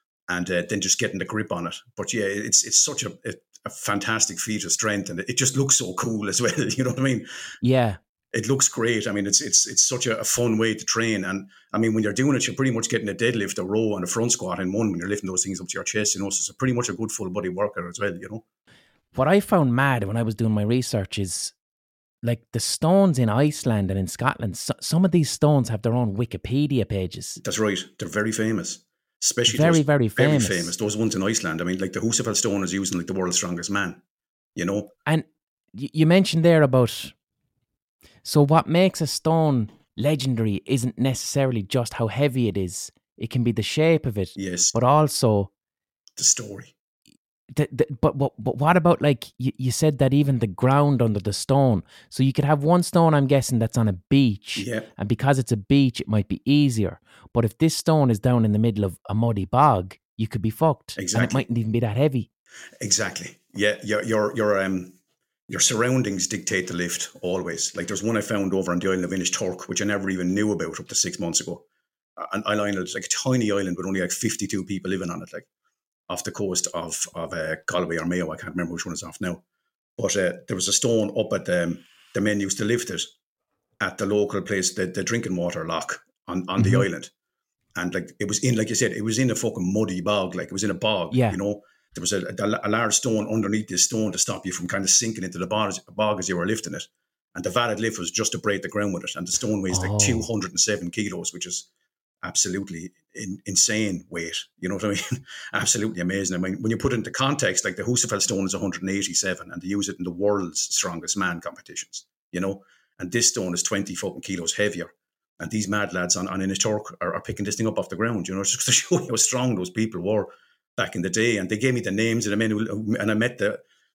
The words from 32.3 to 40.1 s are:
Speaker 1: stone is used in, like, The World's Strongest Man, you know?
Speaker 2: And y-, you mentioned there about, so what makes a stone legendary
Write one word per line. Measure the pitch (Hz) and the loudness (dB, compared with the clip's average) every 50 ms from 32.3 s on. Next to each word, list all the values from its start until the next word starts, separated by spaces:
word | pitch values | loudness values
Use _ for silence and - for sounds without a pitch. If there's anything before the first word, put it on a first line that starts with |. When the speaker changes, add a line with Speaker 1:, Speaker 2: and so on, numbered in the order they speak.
| 104 | 0
Speaker 1:
stone | - - 110 101 101 | 0 0 0 0 0
is | 98 85 90 | -2 -2 -2
used | 98 98 92 | -2 -2 -2
in, | 95 90 | -2 -4
like, | 82 | -4
The | 82 95 | -4 -4
World's | 95 92 90 87 | -2 -2 0 0
Strongest | - - 90 87 85 87 - | -2 -2 -2 -4 -6 -6 -4
Man, | 98 101 98 85 - - _ _ _ _ _ _ _ _ _ _ - | -4 -2 -4 -4 -8 -12 _ _ _ _ _ _ _ _ _ _ -6
you | - 87 | -4 -2
know? | 92 98 104 98 - _ _ - | 0 0 -2 -4 -6 _ _ -2
Speaker 2:
And | 143 156 160 - _ _ _ _ _ _ _ _ _ | 0 0 0 0 _ _ _ _ _ _ _ _ _
y-, | - 104 139 - - | -14 -10 -10 -4 2
you | 156 156 | 4 6
mentioned | 160 175 196 190 - - 165 160 | 6 8 6 6 4 2 4 6
there | 175 165 156 | 6 8 8
about, | 147 131 127 131 123 110 - - - - - _ _ _ _ _ _ _ _ _ _ _ _ _ _ _ _ _ _ - _ _ | 6 6 6 4 4 4 0 -6 -10 -12 -14 _ _ _ _ _ _ _ _ _ _ _ _ _ _ _ _ _ _ -20 _ _
so | - - - 151 143 | -8 0 4 4 6
what | 139 156 160 - | 6 6 4 4
makes | - 156 175 190 185 - - | 4 4 4 4 4 2 0
a | 165 | -4
stone | 139 - - - 165 165 165 160 151 139 123 107 104 - - _ _ - | -4 -4 -2 0 2 2 4 4 4 4 2 0 -2 -6 -16 _ _ -8
legendary | - 120 147 | -2 0 0